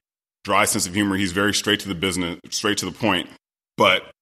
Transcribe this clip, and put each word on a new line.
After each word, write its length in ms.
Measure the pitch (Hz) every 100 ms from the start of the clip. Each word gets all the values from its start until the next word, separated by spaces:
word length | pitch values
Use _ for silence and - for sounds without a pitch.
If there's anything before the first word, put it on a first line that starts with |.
| _ _ _ _
dry 220 | - 98 104
sense 220 | 110 92
of 80 | 90
humor. 200 | 104 95
He's 180 | 98
very 200 | 87 104
straight 280 | 95 - 104
to 60 | 98
the 60 |
business, 460 | 90 95 90 87 87 -
straight 300 | - 107 101
to 60 | 90
the 60 |
point, 380 | 82 110 90 - - _ _ _ -
but 320 | 104 92 - -